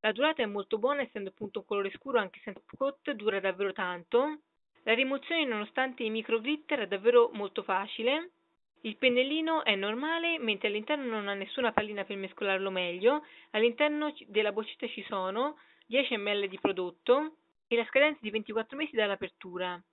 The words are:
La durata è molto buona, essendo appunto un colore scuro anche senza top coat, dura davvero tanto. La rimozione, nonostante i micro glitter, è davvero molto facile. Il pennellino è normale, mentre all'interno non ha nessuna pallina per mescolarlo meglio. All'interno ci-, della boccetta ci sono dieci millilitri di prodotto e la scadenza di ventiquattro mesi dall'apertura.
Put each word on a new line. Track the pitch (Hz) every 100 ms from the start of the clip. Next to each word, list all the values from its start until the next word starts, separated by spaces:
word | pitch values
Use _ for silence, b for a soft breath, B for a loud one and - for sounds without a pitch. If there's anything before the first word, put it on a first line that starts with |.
La | 214
durata | 214 294 311
è | 220
molto | 202 196 220
buona, | 240 285
essendo | 254 220 196
appunto | _ 202 220
un | 185
colore | 202 196
scuro | - 269 247
anche | 190 -
senza | - 190
top | _ -
coat, | 269 277 -
dura | 233 208 196
davvero | 190 185 202
tanto. | 185 185 175 175 233 285 302 _ _ _ _
La | -
rimozione, | 226 262 277 - 330
nonostante | 285 220 208 - 262 247
i | 226
micro | 220 220 226
glitter, | 226 302 - 285
è | 196
davvero | 196 214 247 233
molto | 220 202 -
facile. | 196 190 208 - 233 294 349 _ _ _ _ _
Il | 226 214
pennellino | 262 247 262 311 320 320
è | -
normale, | 202 196 226 294 330 339 330
mentre | 233 202 214
all'interno | 208 220 294
non | 254 226 202
ha |
nessuna | 202 196 - 247
pallina | 220 208 208
per | 196 196
mescolarlo | 190 - 202 190 196
meglio. | 185 180 180 214 302 B B B
All'interno | 214 233 233 294 302 202
ci-, | - -
della | 202 214
boccetta | 202 220 - 233
ci | - -
sono | 202 185 202 277 302 b b _
dieci | 247 262 226
millilitri | 202 208 202
di | 185
prodotto | 196 185 180 170 - 254 311 - _ _ _
e | 233
la | 220
scadenza | 269 294 294
di | 214
ventiquattro | 214 214 220 220 269
mesi | 302
dall'apertura. | 226 208 196 190 _ 185 180 180 180 _